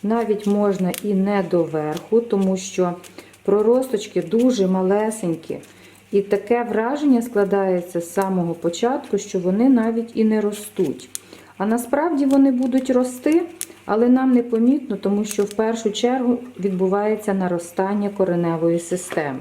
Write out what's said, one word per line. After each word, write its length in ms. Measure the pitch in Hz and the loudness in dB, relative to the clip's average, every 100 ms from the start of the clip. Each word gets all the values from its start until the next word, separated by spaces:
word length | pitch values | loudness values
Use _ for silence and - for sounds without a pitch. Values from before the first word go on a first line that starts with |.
Навіть 440 | 202 233 226 208 202 | -2 -2 0 -2 0
можна 460 | 202 208 190 180 175 | 2 2 0 -2 -2
і 120 | 208 | -2
не 300 | 196 190 202 175 | 0 2 0 0
доверху, 720 | 175 165 156 151 160 - 226 | 0 0 -2 -4 -6 0 0
тому 360 | 233 196 190 190 | 2 0 0 -2
що 380 | - - 180 175 - - - - | -4 -2 -2 -4 -14 -20 -20 -10
проросточки 760 | - 202 214 247 262 208 - 180 | 0 2 4 2 0 -4 -4 -6
дуже 440 | 165 226 254 220 185 | -2 2 2 2 2
малесенькі. 920 | 185 185 202 220 220 175 160 - - - - - - _ | 2 2 0 0 -4 -4 -6 -6 -12 -12 -20 -20 -20 _
І 100 | 202 | -2
таке 400 | 196 202 196 240 | 0 -2 0 -2
враження 600 | 240 208 226 294 294 247 | 0 -2 -2 0 2 2
складається 760 | 226 202 196 196 190 180 175 170 | 2 0 2 2 2 0 -2 -6
з 120 | 170 | -4
самого 420 | - 190 185 170 | -2 0 0 -2
початку, 640 | 165 170 170 233 285 - 202 | -2 -4 -2 -2 -2 -4 -6
що 200 | - 190 | -4 -4
вони 300 | 175 190 254 | 0 2 4
навіть 420 | 254 226 226 226 | 4 2 -2 -4
і 100 | - | 0
не 160 | 220 220 | 2 2
ростуть. 680 | 208 208 - - 170 120 - - - - - - | 0 -4 -12 -4 -2 -2 -10 -16 -16 -20 -20 -6
А 80 | 202 | 0
насправді 600 | 233 247 269 330 294 277 | 0 0 0 0 2 4
вони 260 | 277 277 | 6 6
будуть 380 | 247 262 254 262 | 4 0 0 2
рости, 520 | 247 254 - - 330 349 - - - | 0 0 -2 2 2 0 -10 -16 -16
але 240 | - 208 240 | -4 2 4
нам 240 | 254 262 | 4 4
непомітно, 640 | 247 240 226 240 294 - 190 | 2 2 2 4 2 0 -4
тому 280 | 196 202 | 0 0
що 200 | 214 - | -2 -2
в 80 | 202 | -2
першу 380 | - 220 226 220 | 0 -2 0 -2
чергу 480 | 202 240 254 247 240 - - | 0 0 0 0 -2 -4 -6
відбувається 720 | 190 185 185 196 208 214 214 | -4 0 0 0 0 -2 -2
наростання 760 | 196 180 175 170 - 190 208 202 | -2 0 -4 -6 -4 -2 0 -4
кореневої 680 | 202 185 175 170 165 170 170 | -2 0 0 0 0 0 0
системи. 600 | 170 180 - - 147 131 | -2 -8 -4 -6 -4 -8